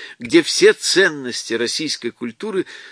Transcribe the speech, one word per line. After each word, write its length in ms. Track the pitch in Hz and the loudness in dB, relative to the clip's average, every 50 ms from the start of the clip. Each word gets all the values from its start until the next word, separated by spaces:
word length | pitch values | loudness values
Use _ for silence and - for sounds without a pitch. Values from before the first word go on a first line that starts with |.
| - - - _ | -18 -20 -16 _
где 220 | 120 117 143 170 | -4 4 4 4
все 300 | 156 - - - 131 - | 4 4 2 4 4 4
ценности 840 | 208 - - - - 175 196 175 151 143 131 123 110 - - - 117 | 4 4 -2 0 2 4 4 2 0 -2 -6 -8 -8 -8 -6 -4 -2
российской 580 | 113 120 110 - - 156 143 - - - 117 | -2 -2 -2 -4 -4 -6 -6 -6 -6 -8 -10
культуры 540 | - _ 120 120 - _ 202 220 190 185 - - - - - - | -8 _ -10 -10 -10 _ -10 -4 -4 -4 -6 -6 -12 -20 -20 -18